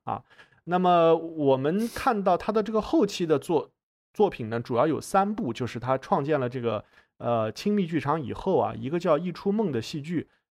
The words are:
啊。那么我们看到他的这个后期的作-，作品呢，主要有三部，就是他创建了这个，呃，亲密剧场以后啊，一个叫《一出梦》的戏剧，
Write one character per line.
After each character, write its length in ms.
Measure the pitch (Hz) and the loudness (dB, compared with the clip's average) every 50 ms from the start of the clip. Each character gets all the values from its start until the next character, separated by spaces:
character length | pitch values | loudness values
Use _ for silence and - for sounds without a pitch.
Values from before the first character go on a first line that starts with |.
| _ | _
啊。 180 | 120 110 - - _ _ _ - _ _ _ _ | -8 -8 -8 -8 _ _ _ -20 _ _ _ _
那 120 | 170 175 180 | -2 0 2
么 380 | 185 180 175 170 165 165 165 | 4 4 6 6 6 6 6
我 400 | 165 165 165 165 160 147 139 135 | 4 2 -6 -6 0 4 4 4
们 320 | 131 131 147 170 202 226 233 - | 4 2 0 0 0 -2 -4 -6
看 260 | - - 269 240 208 | -4 -2 0 0 2
到 140 | 196 190 175 | 2 2 2
他 160 | 170 - - | 2 0 -2
的 100 | 202 220 | -2 -2
这 120 | 214 220 220 | -2 0 -2
个 80 | 220 | -4
后 240 | 202 - - 330 240 | -2 2 2 2 2
期 200 | 185 - - 180 | 2 0 -4 0
的 140 | 156 156 139 | 2 2 0
作-， 320 | - - 175 143 - - _ _ _ _ _ _ _ _ _ | 2 0 0 0 0 -2 _ _ _ _ _ _ _ _ _
作 160 | - - 202 | 2 2 2
品 200 | - - 127 107 | 2 -4 -8 -4
呢， 100 | 113 117 | -4 -6
主 160 | 120 - 127 | -4 -2 2
要 100 | 113 135 | 2 2
有 140 | 165 147 113 | 2 2 -2
三 340 | - - - 196 196 202 220 | -4 0 2 2 2 2 -2
部， 200 | 202 226 131 113 | -4 -4 -4 -4
就 120 | - 127 | -4 -4
是 140 | 113 - 120 | -6 -6 -6
他 180 | 113 123 131 131 | -2 -2 -2 -2
创 280 | - - 202 170 139 | 0 0 0 0 2
建 120 | 139 156 139 | 0 0 0
了 120 | 127 123 | 0 -2
这 100 | 123 131 | -4 -2
个， 240 | 117 117 110 104 - _ _ _ _ _ _ _ | -2 -2 -2 -2 -6 _ _ _ _ _ _ _
呃， 320 | - 120 120 113 110 110 | -2 0 0 0 0 -2
亲 220 | 110 - - 208 208 | -4 -4 -2 0 2
密 120 | 208 190 | 2 0
剧 140 | 160 170 151 | 0 -2 -2
场 220 | - 131 151 165 | 0 0 -2 -2
以 120 | 143 107 104 | -2 -6 -8
后 240 | - - 185 185 139 | -6 -2 0 2 2
啊， 160 | 107 104 117 | 2 0 -2
一 140 | 113 117 127 | -6 -6 -4
个 100 | 156 175 | -4 -2
叫 160 | 165 185 156 143 | 2 2 2 2
《一 120 | 175 180 | 0 -4
出 200 | 165 - - 202 | -8 -4 -4 -2
梦》 160 | 202 214 226 185 | -2 0 -2 -2
的 100 | 135 113 | -2 -4
戏 200 | - - - 156 | -4 -4 -10 -10
剧， 260 | 139 156 180 151 - - _ _ _ _ | -8 -4 -4 -4 -4 -6 _ _ _ _